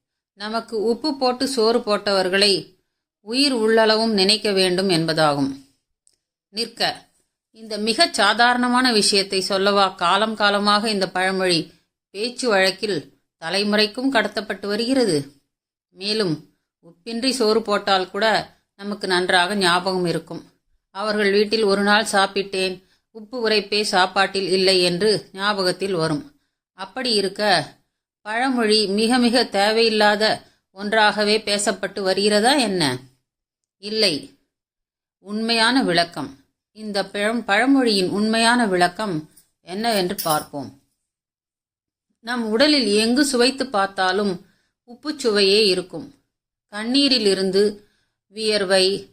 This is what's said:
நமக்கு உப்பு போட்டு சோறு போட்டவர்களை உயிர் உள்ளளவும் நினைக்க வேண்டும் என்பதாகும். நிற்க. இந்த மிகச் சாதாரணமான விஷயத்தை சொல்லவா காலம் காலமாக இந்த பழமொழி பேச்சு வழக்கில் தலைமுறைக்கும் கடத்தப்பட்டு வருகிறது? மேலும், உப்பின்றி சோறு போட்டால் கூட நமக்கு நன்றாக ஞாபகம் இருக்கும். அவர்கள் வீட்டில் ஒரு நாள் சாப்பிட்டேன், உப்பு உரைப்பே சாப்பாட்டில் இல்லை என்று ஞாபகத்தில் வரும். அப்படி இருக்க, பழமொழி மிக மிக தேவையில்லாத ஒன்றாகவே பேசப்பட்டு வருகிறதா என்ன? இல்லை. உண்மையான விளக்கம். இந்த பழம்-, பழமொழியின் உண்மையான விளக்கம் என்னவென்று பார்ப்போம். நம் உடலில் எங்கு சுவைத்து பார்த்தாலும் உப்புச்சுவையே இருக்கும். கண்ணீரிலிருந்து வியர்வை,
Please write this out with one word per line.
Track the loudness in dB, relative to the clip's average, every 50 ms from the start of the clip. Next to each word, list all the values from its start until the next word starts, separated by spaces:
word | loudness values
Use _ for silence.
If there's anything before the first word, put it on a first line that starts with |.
| _ _ _ _ _ _ _
நமக்கு | -14 -10 -6 -6 -8 -8 -6 -6 -4 -2
உப்பு | -2 -2 -2 -2 -4 -4
போட்டு | 0 -2 -2 0 -2 -4
சோறு | -4 0 0 2 2 2 0
போட்டவர்களை | 0 0 -2 -2 0 0 0 0 0 2 2 2 2 2 2 0 -4 -10 _ _ _ _ _ _ _ _ _ _
உயிர் | -12 -6 -2 0 0 0 0
உள்ளளவும் | 0 2 2 4 4 4 4 4 2 2 0
நினைக்க | 2 2 4 2 2 2 0 0
வேண்டும் | 0 2 2 2 0 0 0 2
என்பதாகும். | 2 0 0 0 0 2 2 2 2 0 -2 -4 -4 -10 -16 _ _ _ _ _ _ _ _ _ _ _ _ _ _ _ _ _
நிற்க. | -8 -8 -8 -8 -6 -4 -4 -4 -4 -6 -14 _ _ _ _ _ _ _ _ _
இந்த | _ -18 -14 -10 -8
மிகச் | -4 -2 -2 2 2 0 0 2
சாதாரணமான | 2 2 2 4 4 4 4 4 2 0 2 2 2 2 4
விஷயத்தை | 2 2 2 2 2 0 0 0 -4 -4
சொல்லவா | -4 -2 -2 0 2 2 2 2 2
காலம் | 0 0 -2 0 0 2 2 0 -2 -2
காலமாக | 0 0 2 2 2 2 2 2 2 2 0
இந்த | -2 -2 -2 -2
பழமொழி | -2 -2 -2 -2 0 0 0 0 0 0 -2 -6 _ _ _ _ _ _ _ _
பேச்சு | -12 -8 -8 -8 -6 -4 -2 0
வழக்கில் | 2 2 2 2 0 -4 -4 -4 -4 -4 -6 -10 _ _ _ _ _
தலைமுறைக்கும் | -12 -8 -4 -4 -2 0 0 2 2 0 0 -2 -4 -4 0 0
கடத்தப்பட்டு | 0 0 0 -4 -6 -8 -8 -10 -8 -6
வருகிறது? | -6 -4 -2 -2 0 0 2 2 2 0 -2 -2 -6 -14 _ _ _ _ _ _ _ _ _ _ _
மேலும், | _ -10 -6 -4 -2 -2 -2 -2 -2 -6 -8 _ _ _ _ _ _ _ _ -20
உப்பின்றி | -20 _ -14 -10 -8 -4 -2 -2
சோறு | 0 0 0 2 2 0
போட்டால் | 0 0 -4 -2 0 0 0 0 0 -4
கூட | -4 -2 0 0 0 0 -2 -6 _ _ _ _ _
நமக்கு | -14 -10 -10 -10 -8 -4
நன்றாக | -2 0 0 0 2 2 2 2 2 0
ஞாபகம் | 0 2 2 2 2 0 0 -2 0 0
இருக்கும். | -2 -2 -4 -6 -8 -16 -16 -16 -20 _ _ _ _ _ _ _ _
அவர்கள் | -12 -8 -4 -4 -2 0 2 2
வீட்டில் | 4 2 2 2 0 0 2
ஒரு | 2 2 2 2
நாள் | 2 2 2 0 0
சாப்பிட்டேன், | 2 2 2 2 0 -4 -6 -4 -4 -4 -4 -4 -6 -8 _ _ _ _ _ _
உப்பு | -20 -20 -18 -12 -8 -4 -2 0
உரைப்பே | 0 0 -2 -2 -4 -4
சாப்பாட்டில் | -2 0 2 2 2 2 2 0 0 0 -2 -4 -4 -2
இல்லை | 0 2 2 2 2 2
என்று | 2 0 0 0 0 0 0 0 -4 -8 -10
ஞாபகத்தில் | -4 -2 -2 -2 0 -2 -2 -2 -4 -4 -4 -2
வரும். | -2 -2 -2 -2 -4 -8 -12 _ _ _ _ _ _ _ _ _
அப்படி | -16 -16 -14 -10 -8 -4 -2 -2
இருக்க, | -2 -2 -2 -4 -2 0 2 2 2 0 -4 -12 _ _ _ _ _ _ _ _ _
பழமொழி | -12 -8 -4 -4 -2 -2 0 0 2 2 2 2 2
மிக | 0 0 0 0 2 2
மிக | 2 2 2 2 0 -2
தேவையில்லாத | 0 0 0 0 0 2 2 2 2 2 2 2 2 2 2 0 0 -2 -2 -6 _ _ _ _ _
ஒன்றாகவே | -16 -10 -6 -2 2 2 2 2 2 0 0 0 0
பேசப்பட்டு | 0 0 -2 -4 -2 -2 -2 -4 -4 -6 -8 -6 -4 -2
வருகிறதா | 0 0 2 2 2 2 4 4 4 2 2
என்ன? | 0 0 0 -2 -2 -2 -2 -4 -10 -18 _ _ _ _ _ _ _ _ _ _ _ _ _
இல்லை. | _ -12 -8 -4 -2 0 0 -2 -4 -8 -14 _ _ _ _ _ _ _ _ _ _ _ _ _ _ _ _ _ _
உண்மையான | -14 -10 -8 -6 -2 -2 0 0 2 2 2 2 2
விளக்கம். | 2 0 0 0 -2 -4 -10 -12 -12 -12 -18 _ _ _ _ _ _
இந்த | _ -16 -12 -8 -6 -6 -6
பழம்-, | -4 -4 -4 -2 -2 -2 -4 -2
பழமொழியின் | 0 0 2 4 4 4 4 4 2 2 2 0 0
உண்மையான | 0 -2 0 0 0 2 2 2 2 2 2
விளக்கம் | 2 2 2 2 2 0 -4 -6 -4 -4 -6 -8 -10 _ _ _ _ _ _
என்னவென்று | _ -12 -10 -6 -4 -2 0 0 -2 -2 -4 -4 -2
பார்ப்போம். | -2 -2 -2 -2 -6 -12 -12 -12 -12 -16 _ _ _ _ _ _ _ _ _ _ _ _ _ _ _ _ _ _ _ _ _ _ _ _ _ _ _ _ _
நம் | -10 -8 -6 -4 -4 -2
உடலில் | 2 2 4 4 4 2 2
எங்கு | 2 2 2 2 2 2 2 2
சுவைத்து | 2 2 2 2 2 0 -2 -6
பார்த்தாலும் | -2 -2 -2 -2 -2 -2 -2 -2 0 0 0 0 -2 -4 -6 -10 _ _ _ _ _ _ _ _
உப்புச்சுவையே | -20 -20 -14 -10 -10 -8 -4 -2 0 2 2 2 4 4 4 4
இருக்கும். | 2 0 -2 -4 -8 -12 -14 -14 -14 _ _ _ _ _ _ _ _ _ _ _ _
கண்ணீரிலிருந்து | -12 -10 -6 -2 0 2 2 2 2 2 2 2 2 2 0 0 2 2 2 2 0 -6 _ _ _ _ _ _ _ _ _
வியர்வை, | _ -12 -6 -4 -2 -2 0 0 2 2 2 2 2 0 -2 -8 -14